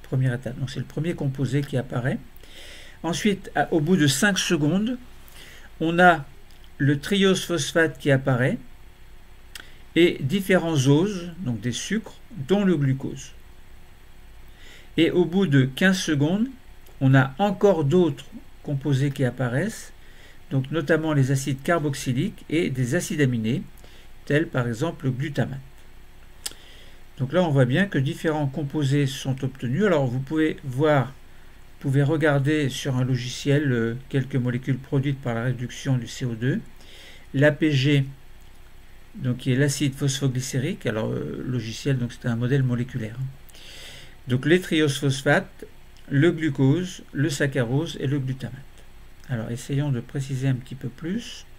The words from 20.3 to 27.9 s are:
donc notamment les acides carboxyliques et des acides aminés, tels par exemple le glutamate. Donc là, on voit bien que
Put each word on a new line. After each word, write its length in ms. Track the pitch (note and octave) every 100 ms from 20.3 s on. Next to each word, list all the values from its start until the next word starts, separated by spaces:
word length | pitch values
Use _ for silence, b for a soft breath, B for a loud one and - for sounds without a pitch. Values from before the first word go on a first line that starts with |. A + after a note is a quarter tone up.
| B -
donc 180 | C3+ C3
notamment 440 | D#3 D#3 D#3+ D#3
les 180 | D3 C3
acides 320 | C3+ D3+ C3+
carboxyliques 800 | - E3+ D3 C3+ - B2 G3 - -
et 200 | D#3 F#3
des 260 | B2+ A#2+ E3+
acides 260 | - D3+
aminés, 420 | C3+ A#2+ A2 D3+ F#3+ - B B B - -
tels 220 | C#3+ E3
par 200 | C#3 A#2+
exemple 380 | A2+ D#3+ E3 C3+
le 60 |
glutamate. 480 | B2+ D#3 C#3 G#2 - - - - - - - - - B B B B B B - -
Donc 140 | C3
là, 100 | D#3+
on 80 | F3
voit 140 | C#3
bien 220 | B2 D3+
que 120 | G3